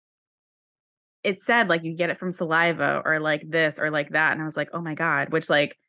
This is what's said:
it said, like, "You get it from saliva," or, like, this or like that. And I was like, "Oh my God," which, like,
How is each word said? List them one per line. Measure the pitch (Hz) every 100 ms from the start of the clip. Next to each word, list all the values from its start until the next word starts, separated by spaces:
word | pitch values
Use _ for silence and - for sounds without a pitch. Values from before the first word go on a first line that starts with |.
| _ _ _ _ _ _ _ _ _ _ _ _
it | 202 190
said, | - 240 208
like, | 170
"You | 165
get | 165 170
it | -
from | 185
saliva," | 175 170 160 170 156 143 143
or, | 143 156
like, | 156 151 156
this | 165 156 147
or | 151
like | 151 147
that. | 156 156
And | -
I |
was | 156 151
like, | 147
"Oh | 165
my | 170
God," | 151 165 143 139
which, | 160 -
like, | 151 147 -